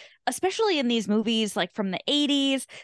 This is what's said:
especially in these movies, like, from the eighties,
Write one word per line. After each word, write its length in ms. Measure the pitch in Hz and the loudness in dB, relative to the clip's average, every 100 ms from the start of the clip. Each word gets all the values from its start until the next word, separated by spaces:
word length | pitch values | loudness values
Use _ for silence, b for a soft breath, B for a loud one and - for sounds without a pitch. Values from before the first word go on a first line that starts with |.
| B B - | B B -6
especially 520 | 254 370 392 440 311 | -2 -2 0 0 2
in 80 | 240 | 2
these 220 | 233 190 | 0 2
movies, 480 | 214 220 226 214 214 | 0 2 0 0 -2
like, 160 | 175 | -4
from 180 | - 196 | -2 -4
the 80 | 175 - | -4 -2
eighties, 580 | 294 294 285 277 269 - B | 0 2 2 2 0 -4 B